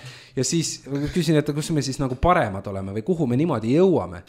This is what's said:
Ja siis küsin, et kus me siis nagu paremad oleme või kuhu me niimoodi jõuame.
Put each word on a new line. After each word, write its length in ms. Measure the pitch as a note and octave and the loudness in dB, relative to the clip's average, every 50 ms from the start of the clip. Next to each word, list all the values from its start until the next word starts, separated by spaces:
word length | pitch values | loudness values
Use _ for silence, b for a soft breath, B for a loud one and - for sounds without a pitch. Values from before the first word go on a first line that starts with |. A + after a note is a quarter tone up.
| B B2+ B B B B B | B -18 B B B B B
Ja 80 | - C3 | -4 -2
siis 380 | - - E3 D3+ - - - - C3 C#3 C#3+ D3 D3 | 0 0 0 -2 -2 -6 -10 -10 -8 -6 -4 -4 -2
küsin, 320 | - F3+ E3 D3+ D#3+ D3+ | -2 -2 2 2 2 2
et 80 | D3 D3+ | 2 0
kus 220 | C#3+ D3 D3+ - E3 | -2 -4 -4 -2 -2
me 80 | D3+ | -2
siis 160 | B2+ C3 B2+ - | 0 -2 -4 -4
nagu 160 | C#3+ C3 B2+ | -2 -4 -2
paremad 520 | B2 - E3 F3+ E3+ C#3 G#2+ F#2+ G2 F#2+ G#2+ | 0 2 4 4 4 2 0 -2 -6 -8 -6
oleme 220 | G2 F#2+ F#2+ G2 G2 | -8 -6 -6 -6 -6
või 80 | G#2+ | -6
kuhu 240 | A2 - F#3+ D#3+ D#3+ | -2 -2 0 0 2
me 140 | B2 A#2+ B2+ | 0 2 2
niimoodi 320 | D3+ F3 D3 A2 G#2 A2+ B2+ | 2 2 0 0 0 2 4
jõuame. 460 | D#3+ F#3 G3 E3+ B2+ F#2 F2 F2+ F2 - | 4 6 6 4 2 0 -2 -8 -14 -16